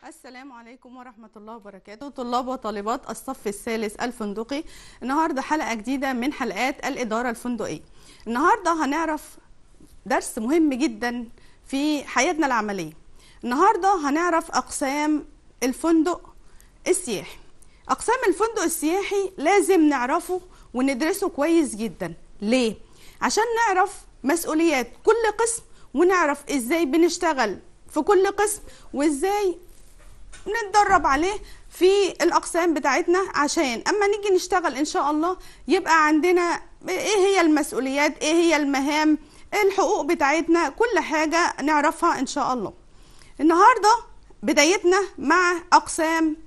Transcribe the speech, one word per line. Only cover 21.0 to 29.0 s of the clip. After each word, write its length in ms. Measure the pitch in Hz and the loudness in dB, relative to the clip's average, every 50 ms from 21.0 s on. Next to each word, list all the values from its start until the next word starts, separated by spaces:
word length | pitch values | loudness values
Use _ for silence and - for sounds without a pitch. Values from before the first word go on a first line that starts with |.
| 294 320 392 403 403 359 | 0 -2 -2 -2 -4 -4
كويس 460 | - - 285 330 330 339 311 233 - | -2 -2 0 2 2 2 2 0 -4
جدًا. 400 | 196 226 220 156 - 185 165 170 - - - - - 202 | -8 -8 -8 -8 -8 -10 -10 -10 -14 -18 -20 -14 -8 -2
ليه؟ 320 | 208 233 262 247 220 196 - - - - - - - - - - | 0 2 2 2 0 -2 -6 -16 -20 -20 -20 -20 -20 -10 -4 -4
عشان 220 | 233 - 381 440 494 466 | -2 0 0 0 0 0
نعرف 360 | 453 466 440 381 370 381 381 - - - - - - - | 0 0 2 2 2 0 -2 -2 -12 -20 -20 -20 -8 -2
مسؤوليات 680 | 254 320 339 - - 302 311 330 339 302 262 233 - - - - | -2 -2 0 -2 -2 0 2 2 2 2 0 -2 -4 -10 -4 2
كل 320 | - 440 466 466 427 427 - | 2 2 4 2 0 0 0
قسم، 240 | 453 453 - - - - - - - - - | -2 -2 -2 -6 -10 -16 -20 -20 -20 -8 0
ونعرف 440 | 254 349 359 392 359 339 294 285 285 - - | 2 2 4 4 4 2 0 -2 -4 -6 -6
إزاي 340 | 277 277 226 233 320 330 339 | -4 -4 -2 -2 0 0 0
بنشتغل 720 | 277 262 339 330 349 339 - 359 330 311 262 240 214 185 226 - - - - - - - | 0 2 2 2 2 2 0 -2 -2 0 0 -2 -2 -2 -8 -12 -20 -20 -20 -20 -8 -6
في 60 | 302 | -4
كل 260 | 311 - 415 370 381 | 0 2 4 4 4
قسم، 340 | 392 392 392 403 415 - - - - - - - - - | 2 2 0 -2 -2 -2 -8 -12 -20 -20 -20 -20 -12 -6
وإزاي 640 | 262 | -2